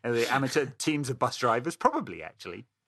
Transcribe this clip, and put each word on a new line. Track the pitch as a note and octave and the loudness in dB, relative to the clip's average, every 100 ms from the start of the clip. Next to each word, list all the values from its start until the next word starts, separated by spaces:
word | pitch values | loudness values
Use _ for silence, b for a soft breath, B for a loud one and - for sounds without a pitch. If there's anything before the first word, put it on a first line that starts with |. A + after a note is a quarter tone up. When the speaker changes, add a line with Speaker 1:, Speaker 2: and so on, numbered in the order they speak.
Speaker 1:
are | A#2+ | -2
the | A#2 A#2 | 0 2
amateur | C3 C3+ D3+ C3+ | 2 2 0 0
Speaker 2:
<laughs> | - | -2
Speaker 1:
teams | D#3 D3 C3 | 0 0 -2
of | B2 | 0
bus | B2 - | -2 2
drivers? | B2 A#2 D#3 | 2 2 0
Probably, | - C4 D#4+ A2+ E2 | 2 2 2 -4 -10
actually. | D#2+ - F#2 F#2+ - _ | -14 -14 -12 -12 -14 _